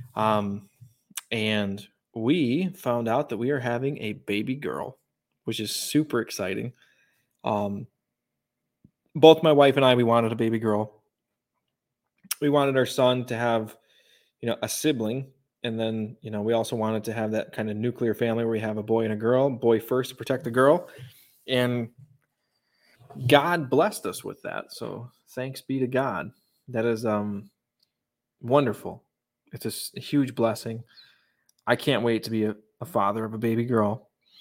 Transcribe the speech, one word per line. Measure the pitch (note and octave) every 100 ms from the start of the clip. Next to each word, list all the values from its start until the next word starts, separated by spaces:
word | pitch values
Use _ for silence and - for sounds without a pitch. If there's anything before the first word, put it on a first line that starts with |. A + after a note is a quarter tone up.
| - -
Um, | A2 G#2+ G2+ G2+ G2+ _ - _ _ - -
and | A#2 G#2+ G#2+ G2+ G2 - _ _
we | A#2 A2+ F3 B2+ C#3 F#3
found | - C3 A#2+ A2+
out | A#2+ D3
that | G#2+
we | B2
are | C#3+
having | A#2+ A#2+ C3+ D3+
a | A2
baby | G#2 - G#2 A2 C3
girl, | D3 B1+ - - _ _ _ _ -
which | A2
is | G#2
super | - - D3 D3+ A#2
exciting. | A2 - F#2 G2+ A#2+ - _ _ _ _ _ _
Um, | - G#2+ G2+ G2+ - _ _ _ _ _ _ _ _ _ _ _ _ D3+
both | D#3 D#3+
my | D#3+
wife | C#3+ C#3+ C3+
and |
I, | C3 B2
we |
wanted | A#2+ A#2 A2+
a | A2+
baby | A2+ A2+
girl. | A2+ G#2 A2 - _ _ _ _ _ _ _ _ _ _ _ _ - -
We | D3
wanted | C#3+ C#3 C3+
our | B2
son | - B2+ B2+ B2
to | A#2
have, | A#2+ A2+ G#2+ - _ _ _ _ _ _
you | A#2
know, | -
a | A#2
sibling. | - D3+ C3+ G#2+ B2+ C3+ _ _ _
And | A#2+ A2+
then, | A2+ A2 G#2+ -
you | A2+
know, | G#2+
we | G#2+
also | A#2 A2+ A#2+
wanted | A2 A2 A2
to |
have | A2+ A2
that | G#2+ -
kind | - G#2+
of | G#2+
nuclear | A#2+ A#2+ A#2
family | G#2 A#2+ A2+
where | A2+
we | A2+
have | A2 G#2+
a |
boy | G#2+ A2+ A2+
and |
a | G#2+
girl, | A2+ B2+ C#3
boy | A#2+ A#2 A2+
first | - B2+ C3
to | -
protect | - C3
the | B2
girl. | A#2+ C3+ E3+ F3 - - - _ _ -
And | C3 B2 A#2+ A2+ - - _ _ _ _ _ _ _ _ _ - - B2
God | C#3+ D#3 F3 C3
blessed | C3 G3 - G2
us | F2+
with | G2+ G2
that. | - - -
So | - A#2 G2 B2 _ _
thanks | - C3 C3+
be | - C3+
to | B2+
God. | B2+ C3+ F#2 F#2 - _ _ -
That | A#2+ A#2
is, | A2+
um, | A#2 G#2 G#2 G2+ - _ _ _ _ _ _ _ _ _
wonderful. | A#2 C#3 C3 G#2 F#2+ - _ _ _ _ _
It's | A#2+ A#2
a |
s-, | - - -
a |
huge | - D3 B2+ A#2
blessing. | A#2 G#2+ A#2+ A2+ - _ - _ _ _ _ _ -
I | A#2+
can't | - B2
wait | A#2 A2
to | -
be | A2
a, | G#2+ G#2 _ -
a | -
father | A#2 G2 G#2+ A2
of |
a | A2
baby | A2+ A2+ A#2+
girl. | A#2 G#2 A2 _ _ _ _